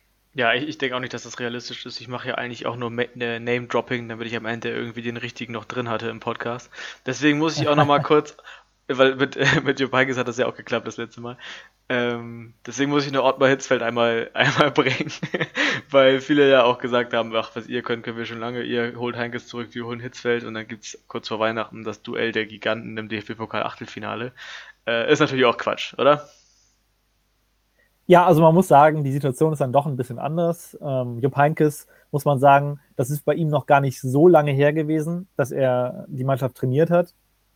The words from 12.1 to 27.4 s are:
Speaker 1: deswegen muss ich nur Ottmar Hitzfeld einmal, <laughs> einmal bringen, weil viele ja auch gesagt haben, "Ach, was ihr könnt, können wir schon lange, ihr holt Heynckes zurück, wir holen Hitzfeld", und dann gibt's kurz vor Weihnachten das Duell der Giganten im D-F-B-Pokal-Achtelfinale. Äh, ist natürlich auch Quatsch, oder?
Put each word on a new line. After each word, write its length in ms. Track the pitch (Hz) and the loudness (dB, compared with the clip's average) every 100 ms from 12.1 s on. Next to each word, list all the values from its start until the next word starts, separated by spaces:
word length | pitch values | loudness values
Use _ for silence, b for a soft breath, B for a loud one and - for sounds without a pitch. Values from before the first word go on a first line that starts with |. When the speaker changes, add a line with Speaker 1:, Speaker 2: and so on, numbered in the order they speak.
| 120 117 117 117 _ - | -4 -10 -16 -18 _ -10
Speaker 1:
deswegen 240 | 120 139 | -2 0
muss 160 | 147 139 | 0 0
ich 60 | |
nur 100 | 135 | 0
Ottmar 260 | 131 - 135 | 0 4 4
Hitzfeld 320 | 135 - 123 | 2 0 0
einmal, 480 | 117 120 117 117 - | 0 0 0 0 -2
<laughs> 40 | |
einmal 380 | - 131 117 147 | 0 2 4 2
bringen, 400 | 147 131 127 156 - - 180 160 254 294 143 - | 2 0 0 -6 -8 -8 -6 -4 -2 -2 -2 2
weil 320 | 135 131 135 | 4 6 4
viele 300 | 135 147 139 | 2 4 6
ja 140 | 131 | 6
auch 140 | 120 123 | 6 2
gesagt 340 | 123 120 120 | 0 -2 0
haben, 180 | 117 113 110 | -2 -2 -4
"Ach, 180 | - | -4
was 140 | 120 113 | -10 -8
ihr 140 | 120 | -8
könnt, 200 | 117 117 | -6 -6
können 160 | 120 113 | -6 -10
wir 80 | 113 | -10
schon 140 | 117 | -8
lange, 240 | 117 123 | -8 -8
ihr 340 | 120 120 117 120 | -4 -4 -4 -6
holt 180 | 123 117 | -8 -6
Heynckes 300 | 120 120 - | -6 -8 -12
zurück, 220 | 120 110 120 | -12 -10 -10
wir 100 | 117 | -10
holen 140 | 117 | -10
Hitzfeld", 420 | 123 - 120 120 | -12 -6 -2 -2
und 120 | 113 | -4
dann 120 | 110 110 | -12 -12
gibt's 320 | 113 - - _ | -14 -16 -18 _
kurz 220 | 117 - | -12 -6
vor 100 | 107 | -2
Weihnachten 460 | 110 113 107 113 | -2 -2 -8 -10
das 180 | 110 104 | -12 -12
Duell 300 | - 117 113 | -8 -4 -2
der 140 | 110 107 | -2 -4
Giganten 520 | 107 110 113 117 110 | -4 -4 -4 -6 -10
im 100 | 107 | -8
D-F-B-Pokal-Achtelfinale. 1200 | 107 - 113 110 110 113 - 113 107 107 107 127 - B B B B - | -8 -8 -10 -6 -6 -6 -8 -14 -12 -8 -8 -10 -12 B B B B -4
Äh, 240 | 117 117 | 0 2
ist 80 | 151 | 2
natürlich 240 | 139 131 | 2 2
auch 140 | 120 - | 2 2
Quatsch, 360 | 110 - - - | -2 -4 -6 2
oder? 280 | 131 147 - b b b b _ _ _ _ _ _ _ | 4 4 -2 b b b b _ _ _ _ _ _ _